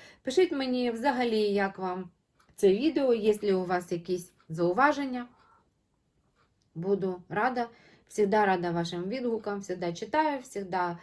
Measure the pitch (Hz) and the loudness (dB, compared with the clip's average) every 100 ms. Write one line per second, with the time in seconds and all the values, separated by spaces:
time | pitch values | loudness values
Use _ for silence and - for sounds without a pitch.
0 | - - 262 311 349 285 254 247 247 226 | -20 -12 -2 2 2 0 -2 0 -2 0
1 | 277 247 240 220 208 202 196 190 185 185 | 0 0 2 2 2 2 0 -2 -6 -6
2 | 180 _ _ _ _ - 196 202 311 302 | -10 _ _ _ _ 2 4 4 2 2
3 | 262 226 214 208 208 185 180 180 180 170 | 2 4 2 2 2 0 0 -2 -2 -6
4 | 180 180 - _ - 160 175 196 285 285 | -4 -6 -6 _ -10 0 2 4 4 2
5 | 269 247 240 _ _ _ _ _ _ _ | -4 -6 -10 _ _ _ _ _ _ _
6 | _ _ _ _ _ _ _ 160 190 196 | _ _ _ _ _ _ _ -6 -2 0
7 | 185 180 - 202 247 247 233 - - - | 0 -4 -6 -2 0 -2 -6 -10 -20 -20
8 | - - 196 214 196 185 175 170 170 175 | -6 0 2 4 4 2 0 -2 -2 -4
9 | 190 262 247 220 208 202 202 180 175 170 | -4 -4 -4 -4 -4 -6 -6 -6 -6 -6
10 | 208 311 311 277 - 202 185 185 175 170 | -2 0 0 -2 -8 -10 -4 -2 -2 -4